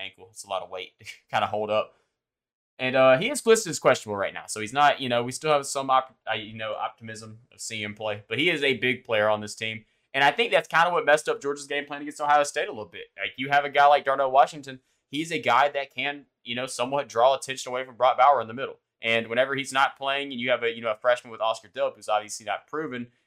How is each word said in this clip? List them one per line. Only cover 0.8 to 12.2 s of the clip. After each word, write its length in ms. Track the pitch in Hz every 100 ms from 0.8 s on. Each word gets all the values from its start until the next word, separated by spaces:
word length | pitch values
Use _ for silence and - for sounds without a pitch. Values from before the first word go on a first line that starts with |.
| 95 _
<laughs> 40 |
to 60 | 107 - _
kinda 160 | 120 101
hold 240 | 104 107
up. 240 | 107 - _ _ _ _ _ _ _ _ -
And, 160 | 131
uh, 220 | 131 165 160
he 140 | 220
is 160 | 285 226
listed 240 | 220 180
as 80 | -
questionable 380 | 156 127 110 101
right 180 | 90
now. 100 | 85 -
So 120 | -
he's 140 | 107
not, 260 | 135 147 127
you 80 | 127
know, 140 | 120
we 100 | 120
still 200 | 127 156
have 120 | 147
some 240 | 135 139 135
op-, 260 | 131 - _ -
uh, 40 |
you 240 | 113 107 110
know, 160 | 110
optimism 640 | 107 113 - 113 107 110 113 120
of 100 | -
seeing 200 | - 113
him 140 | 104
play. 300 | 104 107 104 -
But 100 | 113
he 120 | 165
is 120 | 160
a 140 | 139 123
big 280 | 127 127
player 260 | - 110 107
on 100 | 107
this 140 | 104
team. 320 | - 110 110 _ _ _
And 100 | 135
I 80 | 139
think 220 | 185 240
that's 160 | 175 -
kinda 220 | 160 170
what 160 | 175 143
messed 220 | 151 156
up 100 | 151
Georgia's 260 | 139 143 139
game 200 | 143 143
plan 160 | 143
against 180 | 147 147